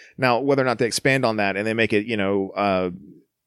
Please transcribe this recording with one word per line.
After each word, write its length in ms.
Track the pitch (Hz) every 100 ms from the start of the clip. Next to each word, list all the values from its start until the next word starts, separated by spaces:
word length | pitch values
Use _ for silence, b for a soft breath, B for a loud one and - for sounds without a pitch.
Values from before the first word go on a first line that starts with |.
| B B
Now, 220 | 127 117
whether 240 | 139 139
or 40 | 131
not 120 | 117
they 80 | 120
expand 380 | - 139 135
on 140 | 123 107
that 180 | 101 95
and 100 | 110
they 80 |
make 180 | 113 110
it, 140 | 107 117
you 100 | 107
know, 340 | 98 101 95
uh, 400 | 95 101 92 92 90 - - _ _